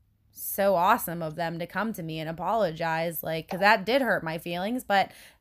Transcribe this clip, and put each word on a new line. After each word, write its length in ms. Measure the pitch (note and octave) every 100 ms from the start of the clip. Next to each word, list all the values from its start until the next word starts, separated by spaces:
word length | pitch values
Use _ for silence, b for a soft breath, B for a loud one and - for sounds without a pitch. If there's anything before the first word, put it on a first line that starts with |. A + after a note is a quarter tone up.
| _ _ _ -
so 400 | - - G3 F#3
awesome 460 | F#3 A#3 - E3+
of 140 | D#3+ D#3
them 240 | E3 E3
to 80 | F3
come 260 | F#3 G#3+
to 100 | G3
me 160 | D#3+ D#3
and 100 | D#3
apologize, 960 | E3 F3 A3+ F#3+ D#3+ E3 D#3+ E3+ E3
like, 240 | E3 E3 -
'cause 140 | F3+
that 240 | G3 A3 F#3
did 160 | C4
hurt 220 | A#3+ F3+
my 140 | E3 E3
feelings, 460 | F3 E3+ G3 B3
but 280 | - G3 F#3 B B B